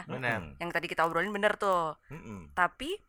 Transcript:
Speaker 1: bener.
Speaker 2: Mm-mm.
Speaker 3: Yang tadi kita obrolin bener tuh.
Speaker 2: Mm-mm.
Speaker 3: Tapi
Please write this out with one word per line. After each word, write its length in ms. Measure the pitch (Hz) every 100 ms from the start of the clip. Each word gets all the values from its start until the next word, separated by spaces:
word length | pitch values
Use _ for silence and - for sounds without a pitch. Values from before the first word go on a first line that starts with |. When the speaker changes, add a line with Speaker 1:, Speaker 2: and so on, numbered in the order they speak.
Speaker 1:
bener. 340 | 180 127 123 110
Speaker 2:
Mm-mm. 180 | 78 67
Speaker 3:
Yang 100 | 170
tadi 140 | 170 170
kita 140 | 170
obrolin 280 | 165 165 196
bener 240 | 202 214 -
tuh. 420 | 202 180 160 151 _
Speaker 2:
Mm-mm. 420 | 156 113 104 76
Speaker 3:
Tapi 420 | 180 175 - 277 415